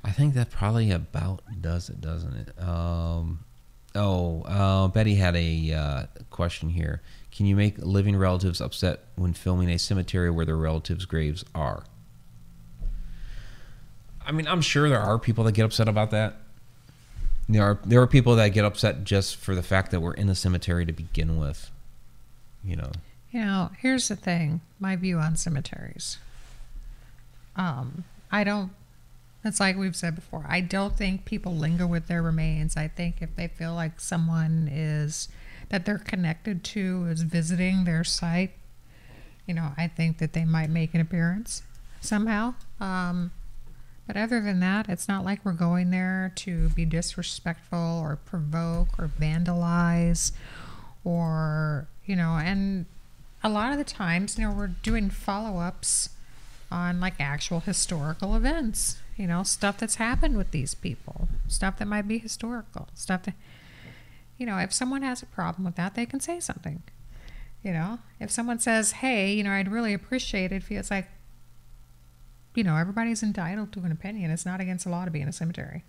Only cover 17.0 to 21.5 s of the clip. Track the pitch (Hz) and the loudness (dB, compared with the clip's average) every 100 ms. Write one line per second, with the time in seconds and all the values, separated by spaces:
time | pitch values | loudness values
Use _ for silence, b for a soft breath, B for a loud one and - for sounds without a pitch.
17 | B B B B - 107 101 101 95 120 | B B B B 6 6 6 4 8 8
18 | 123 139 117 113 107 101 104 - 110 - | 10 8 10 8 8 6 4 4 2 2
19 | 98 98 95 - - 95 87 95 95 90 | 2 2 2 -4 -2 -2 2 2 4 0
20 | 82 - 101 92 92 87 - 87 85 78 | 0 2 2 4 2 2 2 2 2 -2
21 | 80 - 80 80 73 | -2 0 2 2 0